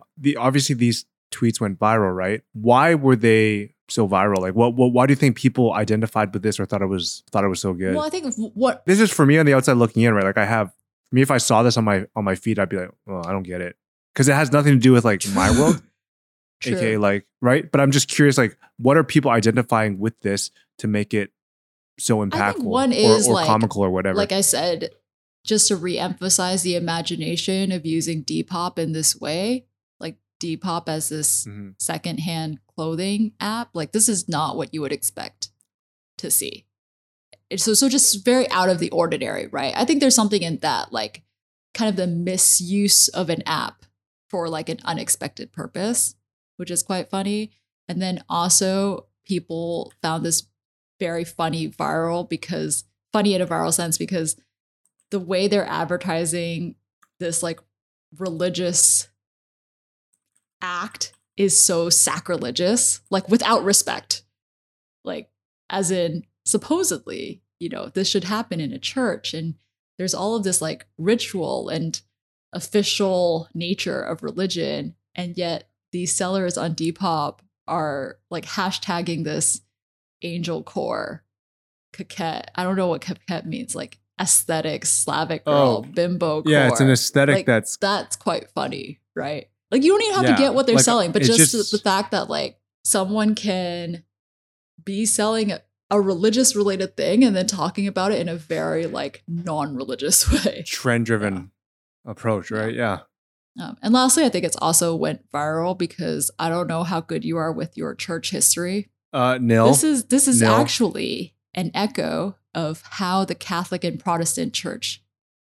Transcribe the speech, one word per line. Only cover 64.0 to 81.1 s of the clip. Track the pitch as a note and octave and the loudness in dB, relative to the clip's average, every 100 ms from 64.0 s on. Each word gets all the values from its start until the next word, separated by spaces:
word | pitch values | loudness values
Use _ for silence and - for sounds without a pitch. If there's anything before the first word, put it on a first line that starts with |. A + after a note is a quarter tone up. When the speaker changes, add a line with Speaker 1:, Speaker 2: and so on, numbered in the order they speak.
| - - - _ _ _ _ _ _ _ - | -6 -8 -8 _ _ _ _ _ _ _ -12
Speaker 2:
Like, | - - _ _ _ _ | -12 -12 _ _ _ _
as | F#3 F3+ | -4 -2
in, | F#3 E3+ D#3+ - _ - | 0 -2 -4 -10 _ -2
supposedly, | G#3 - E4 F#4+ E3 - - - - _ _ | -2 0 0 0 -4 -8 -12 -12 -14 _ _
you | E3+ | -10
know, | - - | -10 -8
this | - F#3+ | -4 -2
should | G3+ | -2
happen | F3 G#3+ A#3 E3+ | -2 -6 -4 -6
in | D3 | -6
a | - | -8
church, | - - B3+ - - | -8 -4 -2 -4 -8
and | D#3+ E3 D#3 _ _ _ _ | -8 -8 -10 _ _ _ _
there's | F3+ - | -6 -2
all | G3 A3+ | -2 -2
of | |
this, | F#3+ F3+ | -2 -2
like, | D#3 D#3 - - | -4 -8 -14 -6
ritual | E3 A#3 - G3 D3 C3 - | -2 0 -2 -6 -4 -6 -6
and | D#3+ E3 - - _ _ _ _ | -6 -6 -6 -12 _ _ _ _
official | F3+ - G#3 G3 - G3 F#3 F3 E3 E3 | -14 -2 0 0 0 0 2 2 0 -4
nature | E3 F3 G3+ - C3 | -8 -4 -4 -4 -6
of | - D#3+ | -6 -8
religion, | D#3 E3 F#3+ E3+ D3 D3 D3 - _ - | -8 -4 -4 -2 -4 -4 -8 -14 _ -12
and | F3+ F3 | -10 -6
yet | F3 E3 - _ _ | -6 -6 -10 _ _
these | F3 F3 - | -8 -4 -2
sellers | F#3 F#3+ F3+ E3+ | -2 -2 -2 -2
on | E3 E3 | -4 -2
Depop | D#3+ E3 F#3+ D#3+ D3 - _ _ - | -4 -2 -2 -2 -2 -8 _ _ -8
are, | E3+ D#3 C#3+ C3+ - _ | -4 -4 -6 -8 -14 _
like, | F3 - | -12 -8
hashtagging | - F#3+ - - F3 E3+ E3 | -4 -4 -4 -4 -4 -4 -4
this | D#3+ D3+ D#3 - _ _ _ _ _ _ | -4 -4 -2 -4 _ _ _ _ _ _
angel | E3+ E3+ E3+ D#3+ | -10 -8 -6 -6
core | - - - - - | -6 -6 -4 -4 -6